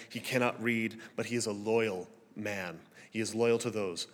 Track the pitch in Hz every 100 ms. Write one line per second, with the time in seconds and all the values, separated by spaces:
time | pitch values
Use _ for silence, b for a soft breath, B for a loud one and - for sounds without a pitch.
0 | B 120 - 131 123 - 117 117 113 113
1 | B - 113 120 113 101 104 113 113 92
2 | 90 - - - 104 101 90 82 - B
3 | B 110 107 110 117 117 120 107 98 85
4 | -